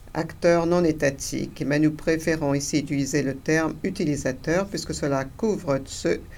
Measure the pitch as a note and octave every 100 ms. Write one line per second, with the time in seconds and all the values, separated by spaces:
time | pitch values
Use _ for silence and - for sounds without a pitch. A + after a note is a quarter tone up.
0 | - - D#3+ - F3 E3+ E3+ F3 E3+ D#3
1 | C#3+ C#3 - C3+ - - B2 D3 D3+ D#3
2 | - D#3+ D#3+ D#3 D3 C#3 C#3 D3+ C#3+ C#3+
3 | C3+ D3 C3 C3+ - D#3 D#3+ D#3 F#3+ -
4 | D#3 C#3+ C3 C3 - E3+ G3 D#3 - -
5 | D3 C#3 C3+ - A3+ F#3+ D3+ C3+ C3+ -
6 | - - -